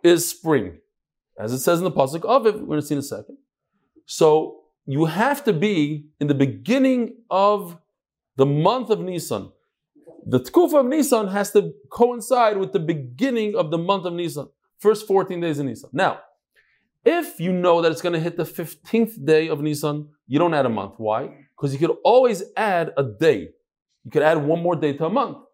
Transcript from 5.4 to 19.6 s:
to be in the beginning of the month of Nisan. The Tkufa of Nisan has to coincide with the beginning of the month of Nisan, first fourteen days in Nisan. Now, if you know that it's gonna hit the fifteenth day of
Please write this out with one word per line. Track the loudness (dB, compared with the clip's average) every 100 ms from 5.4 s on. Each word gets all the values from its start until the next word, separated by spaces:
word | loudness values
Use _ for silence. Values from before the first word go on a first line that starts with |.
to | -2
be | 0 0 0 -2 -4 -12 _
in | -2
the |
beginning | 2 0 -2 0 2 4 2 -2 -8 _
of | 2 2 0 -4 -16 _ _ _ _ _ 0
the | 2
month | 2 0 -2 -2
of | -4
Nisan. | -4 -8 -6 -8 -8 _ _ _ _ _ -20 -18
The | -2 -2
Tkufa | 2 2 4 4
of | 2
Nisan | 0 2 0 0
has | -4 2
to | 0 0 -12 -18
coincide | 2 2 2 -2 2 2 2
with | -2
the | -2
beginning | -2 -4 -6 -4 -2 0 -2
of | -2 -2
the | -2
month | -2 -2 -2
of |
Nisan, | -6 -6 -8 -14 _ _ _
first | 0 0 0
fourteen | 0 0 -4
days | -4 -4
in | -6
Nisan. | -8 -8
Now, | -2 -2 -2 -14 _ _ _ _ _ _ _
if | 2 2 -4 -6
you | -4
know | 0 2 4
that | 2
it's | 0
gonna | -2 -2
hit | -2 -4
the | -8
fifteenth | -8 -12 -14 -2 0 0 -2
day | 2 2 2
of | -2